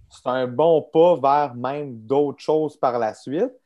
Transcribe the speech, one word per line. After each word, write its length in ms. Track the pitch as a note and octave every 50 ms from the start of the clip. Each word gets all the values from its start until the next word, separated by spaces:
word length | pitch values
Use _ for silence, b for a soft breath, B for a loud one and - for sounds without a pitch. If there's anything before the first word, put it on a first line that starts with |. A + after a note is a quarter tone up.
| _ _
c'est 180 | - - - C3
un 180 | B2 B2+ B2+
bon 360 | B2+ B2 B2 D3+ E3+ E3 D3+
pas 340 | - - - D#3+ E3 F3+ F3
vers 380 | C#3+ C3 C3+ C#3 D3 D3 C#3 B2
même 420 | A#2+ B2 B2+ C#3+ D3 D3 C#3 B2 A2+
d'autres 400 | A2 A2 C3+ C#3+ D3 C#3+ C3 -
choses 360 | - - D3+ D#3 D#3 C#3+ -
par 220 | _ - C3 A#2+ A#2+
la 160 | A2+ A2 -
suite. 380 | - - C3 C3+ E3+ A#3 C#4 C4+ _ _